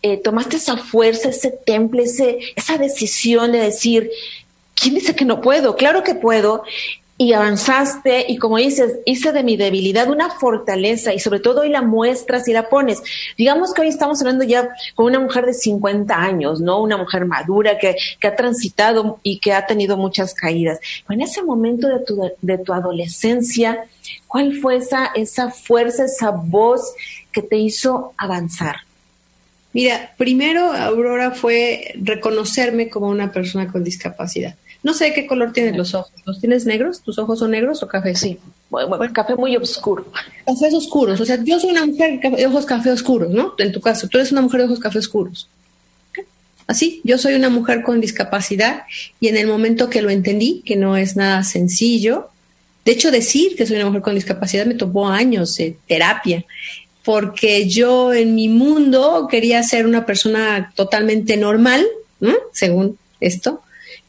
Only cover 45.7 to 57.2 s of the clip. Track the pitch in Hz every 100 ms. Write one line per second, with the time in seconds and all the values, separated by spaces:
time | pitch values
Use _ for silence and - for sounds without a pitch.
45.7 | _ _ _ _ - 392 _ _ _ -
46.7 | - 330 330 220 247 269 269 262 240 233
47.7 | 233 233 233 214 - 196 202 196 202 220
48.7 | 294 - - - _ 226 214 214 214 226
49.7 | 226 247 233 208 196 185 208 233 359 -
50.7 | 202 190 196 190 190 196 190 190 175 175
51.7 | 180 233 233 208 285 - _ _ _ _
52.7 | _ - 240 320 254 226 277 370 359 220
53.7 | 214 202 202 196 196 185 190 190 196 214
54.7 | 240 190 190 202 190 254 220 170 - 165
55.7 | 165 _ 160 170 214 208 170 - - -
56.7 | - - _ - 214